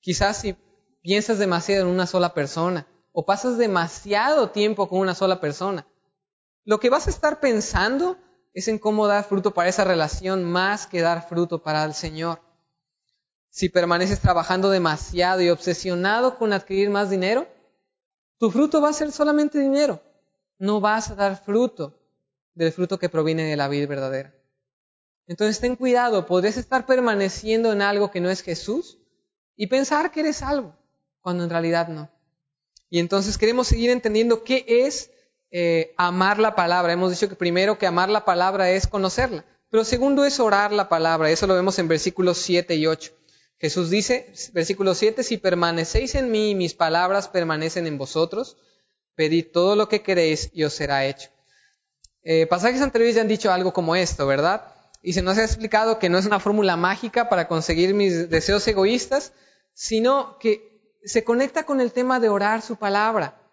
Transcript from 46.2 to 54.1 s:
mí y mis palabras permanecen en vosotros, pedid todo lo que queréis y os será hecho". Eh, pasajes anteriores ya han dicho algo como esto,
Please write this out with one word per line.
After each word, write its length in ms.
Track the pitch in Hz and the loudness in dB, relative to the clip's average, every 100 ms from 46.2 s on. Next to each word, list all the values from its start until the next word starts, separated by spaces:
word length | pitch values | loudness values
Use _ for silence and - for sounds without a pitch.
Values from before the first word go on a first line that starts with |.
| 254 | 0
mí 200 | 220 214 | 0 0
y 40 | 196 | 0
mis 180 | 175 | -2
palabras 540 | - 165 165 180 196 196 | 0 0 2 0 0 -2
permanecen 580 | 185 165 156 160 180 165 | -4 -2 -2 -4 -4 -6
en 100 | 147 | -6
vosotros, 600 | 135 160 165 196 262 _ _ _ _ _ _ - | -6 -2 -2 -2 -8 _ _ _ _ _ _ -2
pedid 320 | 156 165 160 | 2 2 0
todo 240 | 170 185 208 | 2 2 2
lo 140 | 208 | 2
que 120 | 208 | -2
queréis 480 | 208 185 160 151 - | 0 2 2 0 -4
y 100 | 170 | -2
os 100 | 151 | -4
será 320 | - 147 139 135 | -2 -2 0 -2
hecho". 240 | 135 - _ _ _ _ _ _ _ _ _ | -6 -16 _ _ _ _ _ _ _ _ _
Eh, 220 | 165 160 165 | 0 2 2
pasajes 360 | 175 214 254 | 2 2 0
anteriores 340 | 277 226 233 226 | 0 2 2 4
ya 60 | |
han 60 | 220 | 2
dicho 220 | 214 214 | 0 2
algo 200 | 185 185 | 2 0
como 220 | 185 165 175 | -2 0 0
esto, 320 | 175 | 0